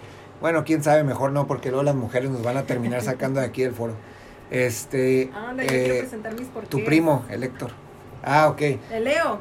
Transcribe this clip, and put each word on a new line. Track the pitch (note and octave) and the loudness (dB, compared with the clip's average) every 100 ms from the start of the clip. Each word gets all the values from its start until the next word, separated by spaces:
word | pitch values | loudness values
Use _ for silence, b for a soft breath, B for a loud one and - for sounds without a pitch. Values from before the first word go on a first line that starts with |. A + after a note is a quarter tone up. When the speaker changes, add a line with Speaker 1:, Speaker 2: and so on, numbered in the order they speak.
| B B B B | B B B B
Speaker 1:
bueno, | D#3 D#3+ | 0 0
quién | D#3 D#3 | 2 2
sabe, | D3 D3+ | 4 4
mejor | C#3+ B2 C3+ | 4 2 0
no, | C#3+ C#3+ | 0 0
porque | B2+ C3+ | -2 -2
luego | C3 | 0
las | C#3+ C3+ | 2 2
mujeres | A2+ B2 C3+ | 0 -2 -2
nos | B2+ | -2
van | A#2 C3+ | -2 -2
a | |
terminar | C3+ B2 A#2 A#2+ | -2 -2 -2 -2
Speaker 2:
<laughs> | |
Speaker 1:
sacando | A#2+ B2+ C3+ C3+ | -2 -2 -2 0
de | B2 | -2
aquí | A#2+ | 0
del | B2+ | -2
foro. | A2 A#2 A2 - B B B B | -2 -6 -6 -14 B B B B
Este, | B2+ B2 A2 - C3+ C3 C3 C3 | 0 0 -2 -4 0 4 4 2
Speaker 2:
Anda, | - - C4 | -4 -8 -4
yo | C3+ | 0
quiero | C3 B2+ | 2 2
Speaker 1:
eh, | B3 | 0
Speaker 2:
presentar | B3+ A3 A3 | -2 -8 -10
mis | A3+ B3+ | -10 -10
Speaker 1:
tu | |
Speaker 2:
porqués. | A3+ - C#3+ D3+ | -10 -4 -2 2
Speaker 1:
primo, | D#3+ E3 C3 - | 4 4 2 0
el | G#2 | -6
Héctor. | B2+ - B2+ - - - - - | -6 -6 -10 -12 -20 -20 -20 -10
Ah, | B2+ D3 D3+ | 2 6 6
ok. | - D3 A2 - | 4 0 -2 -4
Speaker 2:
¿El | A3 | -4
Leo? | A#3+ D#4 D4+ G#3+ | 0 2 0 -2